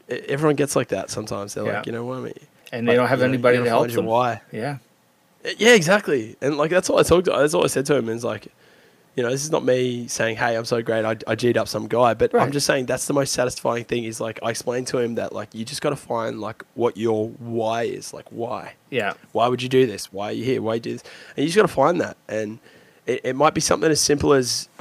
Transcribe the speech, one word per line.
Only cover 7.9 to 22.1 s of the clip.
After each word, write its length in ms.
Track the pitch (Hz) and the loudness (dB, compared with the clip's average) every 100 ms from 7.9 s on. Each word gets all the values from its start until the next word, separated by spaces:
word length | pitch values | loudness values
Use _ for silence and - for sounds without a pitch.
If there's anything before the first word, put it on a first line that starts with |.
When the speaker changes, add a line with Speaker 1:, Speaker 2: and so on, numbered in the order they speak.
| 135 | 0
Speaker 1:
him 140 | 113 | 0
is, 140 | 117 | -4
like, 240 | 117 107 - _ _ _ _ _ _ - | -6 -6 -12 _ _ _ _ _ _ -4
you 60 | |
know, 80 | 117 | -2
this 140 | 139 | -2
is 80 | 156 | -2
not 120 | 160 | 0
me 440 | 131 127 127 120 120 | 2 2 0 -2 -6
saying, 300 | - 113 113 | -2 -2 0
"Hey, 180 | 120 113 | 0 0
I'm 100 | 110 | 0
so 160 | 120 | -2
great, 240 | 117 113 110 | 0 0 0
I, 100 | 113 - | -2 -2
I 80 | 110 | 0
G'd 220 | 120 113 | 2 2
up 100 | 110 | 0
some 200 | 107 110 | -4 -2
guy," 280 | 117 120 113 | 2 4 4
but 180 | 123 | 2
I'm 60 | 240 | 4
Speaker 2:
Right. 120 | 131 | 2
Speaker 1:
just 140 | 139 - | 2 0
saying 220 | 143 123 | 0 0
that's 180 | 127 - | -4 0
the 80 | |
most 180 | 143 131 | 0 0
satisfying 500 | - 123 - 123 117 | 0 -2 -2 -2 -2
thing 220 | 117 123 113 | -2 -4 -4
is, 140 | 110 | -6
like, 200 | 113 - | -8 -4
I 80 | 117 | -4
explained 380 | 113 123 123 127 | -4 -4 -4 -2
to 100 | 131 | -2
him 160 | 117 110 | 0 -2
that, 160 | 98 | -6
like, 220 | 104 104 | -8 -10
you 100 | 110 | -10
just 180 | 117 143 | -10 -6
gotta 120 | 151 143 | -4 -4
find, 460 | - 117 113 113 | -4 -4 -4 -6
like, 220 | 104 - - | -10 -12 -14
what 240 | - 117 98 | -2 -2 0
your 300 | 113 110 113 - | -2 0 -4 -8
why 460 | 117 113 110 117 | -8 -4 -2 -2
is, 320 | 110 98 - - | -4 -6 -12 -16
like, 100 | - | -14
why? 420 | 113 117 101 80 - _ | -10 -8 -8 -10 -18 _
Speaker 2:
Yeah. 240 | 127 101 - - | -4 -4 -6 -6
Speaker 1:
Why 160 | 107 120 | 0 2
would 140 | 123 | 0
you 80 | 127 | 2
do 160 | 131 127 | 2 2
this? 260 | 98 - | -2 -10
Why 180 | 98 107 | -8 -6
are 20 | |
you 120 | 113 | -4
here? 160 | 120 113 | -2 -2
Why 120 | 110 117 | -2 -4
you 40 | |
do 140 | 120 | -6
this? 100 | 120 - - - - | -10 -14 -20 -12 -4
And 60 | |
you 20 | 156 | 2
just 60 | 196 | 2
gotta 100 | 185 | 2
find 340 | - 147 175 | 4 4 2
that. 160 | 104 | -2